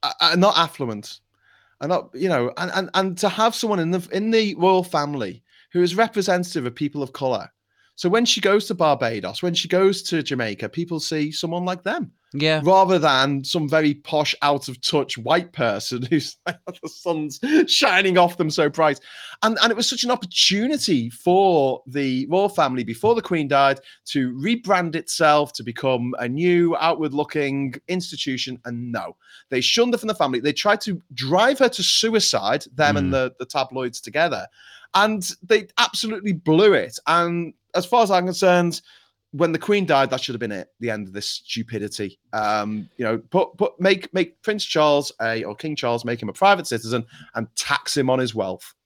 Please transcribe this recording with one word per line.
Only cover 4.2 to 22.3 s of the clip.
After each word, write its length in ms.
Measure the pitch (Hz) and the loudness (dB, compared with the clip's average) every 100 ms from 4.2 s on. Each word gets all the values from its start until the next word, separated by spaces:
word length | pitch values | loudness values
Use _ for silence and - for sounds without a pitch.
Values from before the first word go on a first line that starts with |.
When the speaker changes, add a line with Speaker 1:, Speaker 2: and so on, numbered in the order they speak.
| 214 | 2
Speaker 1:
the 240 | 226 214 | 2 2
royal 300 | - 175 185 | 2 4 4
family 580 | 180 165 147 143 104 104 _ _ _ | 2 -2 -2 -4 -6 -8 _ _ _
who 100 | 175 | 0
is 140 | 180 180 | 0 2
representative 680 | 220 220 190 180 180 165 123 | 0 0 0 0 0 -4 -6
of 80 | |
people 280 | 117 147 147 | -4 -6 -4
of 100 | 135 | -8
colour. 380 | - 135 113 - _ _ _ _ _ | -4 -4 -4 -6 _ _ _ _ _
So 120 | 180 | 0
when 160 | 208 | 2
she 160 | 240 - | 2 2
goes 260 | 196 208 214 | 2 2 0
to 80 | |
Barbados, 680 | 180 160 135 123 113 92 104 | 0 2 2 0 -2 -6 -4
when 120 | 180 | -4
she 140 | 165 160 | -2 0
goes 340 | 180 190 196 | 4 4 2
to 180 | - 165 | -4 -4
Jamaica, 460 | 135 135 113 98 107 | -2 -4 -4 -4 -8
people 300 | 160 170 165 | -6 -6 -6
see 320 | - 156 151 | -4 -4 -4
someone 340 | 156 170 170 | -4 -6 -4
like 180 | 180 180 | -4 -6
them. 300 | 185 311 233 _ _ | -6 -6 -6 _ _
Speaker 2:
Yeah. 280 | 139 156 156 | -2 0 2
Speaker 1:
Rather 340 | 151 190 190 185 | 4 6 6 4
than 460 | 151 131 135 139 | 4 4 4 0
some 240 | 135 175 151 | -2 -2 0
very 240 | 156 156 | 2 2
posh, 420 | 147 - 156 151 - | 0 -4 -2 -2 0
out 260 | 147 143 135 | 0 0 -4
of 120 | 127 | -8
touch 380 | - 151 135 - | -2 -2 -2 -6
white 340 | 113 165 175 | 0 0 0
person 480 | - 120 101 - 123 | -2 -2 -2 -4 -6
<laughs> 80 | 123 | 0
who's 280 | 160 135 - - | -2 -2 -10 -10
like, 100 | 175 - 175 | -10 -12 -16
the 60 | 160 | -16
sun's 500 | - - 160 151 143 262 311 - | -10 -4 -4 -4 -6 2 2 4
shining 500 | - 269 185 196 180 | 2 4 4 4 4
off 220 | 175 175 | 4 2
them 100 | 160 | -2
so 220 | 151 147 | 2 0
bright. 280 | 139 156 139 - - - - | 2 0 0 -8 -20 -20 -4
And, 160 | 214 226 | -2 2
and 80 | 233 | 0
it 60 | 220 | 2
was 120 | 233 | -2
such 160 | 247 | -2
an 60 | 240 | -2
opportunity 1000 | 254 185 - - 196 240 294 - 151 117 | -2 -4 0 2 2 0 -2 0 0 -2
for 720 | - - 180 196 165 135 127 - | -4 2 4 4 4 2 -2 -6
the 400 | 135 135 127 135 | -4 -2 -2 -2